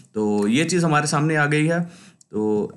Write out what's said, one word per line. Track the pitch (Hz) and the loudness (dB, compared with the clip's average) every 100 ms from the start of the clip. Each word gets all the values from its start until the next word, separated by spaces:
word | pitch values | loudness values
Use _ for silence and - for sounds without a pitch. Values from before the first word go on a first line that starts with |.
| - | -12
तो | 107 107 104 104 | -4 0 0 2
ये | 120 | 2
चीज़ | 170 180 | 0 0
हमारे | 170 147 147 | 2 0 0
सामने | 151 151 156 | 0 0 2
आ | 147 | 2
गई | 151 156 | 2 0
है। | 170 170 - - - _ | 0 -4 -10 -20 -20 _
तो | 104 107 107 101 | -4 -2 -2 -4